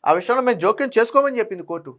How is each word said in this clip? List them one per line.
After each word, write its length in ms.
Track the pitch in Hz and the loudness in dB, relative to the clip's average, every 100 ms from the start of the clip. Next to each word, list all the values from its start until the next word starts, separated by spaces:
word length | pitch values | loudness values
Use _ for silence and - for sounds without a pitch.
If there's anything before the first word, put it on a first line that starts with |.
| - | 2
ఆ 60 | |
విషయంలో 300 | 165 180 254 | 0 2 0
మేము 160 | 247 190 | 0 2
జోక్యం 320 | 180 220 277 220 | 0 0 0 2
చేసుకోమని 400 | 233 285 277 247 | 2 2 2 -2
చెప్పింది 240 | 220 185 | -4 -6
కోర్టు. 340 | 160 170 147 | -10 -10 -10